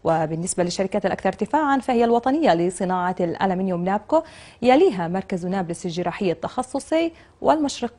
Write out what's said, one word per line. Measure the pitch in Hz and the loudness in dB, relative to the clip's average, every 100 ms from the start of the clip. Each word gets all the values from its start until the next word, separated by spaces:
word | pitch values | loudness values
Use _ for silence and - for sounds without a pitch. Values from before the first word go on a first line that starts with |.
وبالنسبة | 165 160 156 160 180 - | 2 0 0 -4 -4 -2
للشركات | 175 175 190 208 190 | -2 -2 -2 -2 -2
الأكثر | 180 190 | -2 -2
ارتفاعا | 185 208 302 294 277 | -2 -2 0 2 0
فهي | - 233 | 2 2
الوطنية | 233 233 262 294 269 | 4 2 2 2 4
لصناعة | 170 175 - 180 185 180 185 | 4 2 -2 -2 0 -2 -2
الألمنيوم | 175 - 190 180 190 175 | -4 0 -2 0 -2 -2
نابكو، | 175 202 - 320 320 - - - | -2 -4 0 -2 -2 -20 -20 0
يليها | 240 262 381 185 165 | 4 6 6 2 -2
مركز | 185 - 185 180 | -4 -4 -6 -2
نابلس | 196 170 170 180 | -4 -4 -6 -6
الجراحي | 165 175 - 190 | -4 -4 -2 -2
التخصصي | 160 - - 254 277 - 320 330 - - _ | -2 -4 -6 -6 -8 -2 0 0 -6 -20 _
والمشرق | 240 302 277 - 240 | 2 2 0 -4 -8